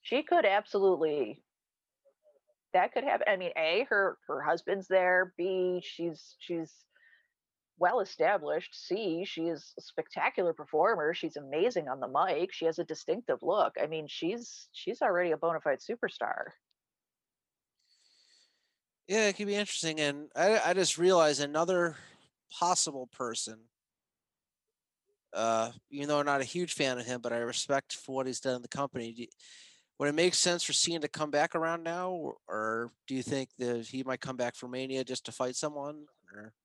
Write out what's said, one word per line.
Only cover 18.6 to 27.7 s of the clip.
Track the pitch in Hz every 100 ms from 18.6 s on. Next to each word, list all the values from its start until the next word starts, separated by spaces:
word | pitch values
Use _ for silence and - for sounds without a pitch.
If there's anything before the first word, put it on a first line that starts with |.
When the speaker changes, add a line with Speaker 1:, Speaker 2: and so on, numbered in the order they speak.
| _ _ _ _ -
Speaker 2:
Yeah, | 208 214
it | 190
could | 208
be | 202
interesting, | 202 - 160 156
and | 147 143 151
I, | - 180 220 151
I |
just | 185 170 156
realized | 180 180 156 139
another | 143 151 170 180 170 143 - - _ _ _ -
possible | 175 180 - 139 127
person, | - 123 110 - 110 113 _ _ _ _ _ _ _ _ _ _ _ _ _ _ _ _
uh, | 95 113 113 113 117 _
even | 143 143
though | 147
I'm | 143
not | 139
a | 127
huge | 175 175
fan | - 139 123
of | 117
him, | 123
but | 120
I | 117
respect | 117 - -